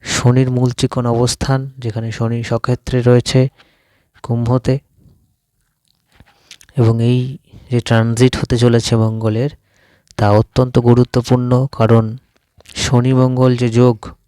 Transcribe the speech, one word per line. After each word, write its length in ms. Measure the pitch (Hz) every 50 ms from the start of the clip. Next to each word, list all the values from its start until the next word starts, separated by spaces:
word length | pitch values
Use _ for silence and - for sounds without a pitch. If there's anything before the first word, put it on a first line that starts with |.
| _
শনির 460 | - - - - 123 123 127 131 127
মূল 180 | 127 123 123 127 120 -
ত্রিকোণ 280 | - 127 - 131 123 120 117
অবস্থান, 440 | 117 123 120 - - - - 135 131 135 135 135 131 117
যেখানে 240 | 117 104 113 113 113
শনি 260 | 110 - 117 113 117 117 117
স্বক্ষেত্রে 540 | - 120 113 _ - 127 - _ - - 127
রয়েছে 380 | 120 123 123 123 120 - - 131 131 135 _ _ _ _ _ _ _ _ _ _ _ _ _ _ _
কুম্ভতে, 520 | - 120 117 120 113 127 131 - - 131 139 _ _ _ _ _ _ _ _ _ _ _ _ _ _ _ _ _ _ _ _ _ _ _ _ _ _ _ _ - _ _ _ _ _ - _ _ _ _
এবং 200 | - 120 113 113 113
এই 180 | 113 120 123 127 127 131 135 - _ _ _ - - -
যে 80 | 123 120 - -
ট্রানজিট 460 | 120 113 113 117 117 113 127 127 - -
হতে 160 | - - 127 120
চলেছে 360 | 117 120 117 117 110 - -
মঙ্গলের, 560 | 113 110 110 110 110 113 113 107 113 123 147 - - _ _ _ _ _ _ _ _ _ _ -
তা 100 | - 110 104
অত্যন্ত 440 | 104 107 117 _ _ - 127 127 123 135
গুরুত্বপূর্ণ, 720 | 120 120 120 120 123 - - 127 117 - 127 123 123 123 123 123 131 135 - -
কারণ 280 | 117 110 117 113 110 110 110 127 _ _ _ _ _ _ _ _ _ _ -
শনি 360 | - - - - 120 120 127 131
মঙ্গল 380 | 127 127 127 127 127 127 127 127 120
যে 80 | 123 120
যোগ 260 | 113 - 123 123 120 110 - - - _ _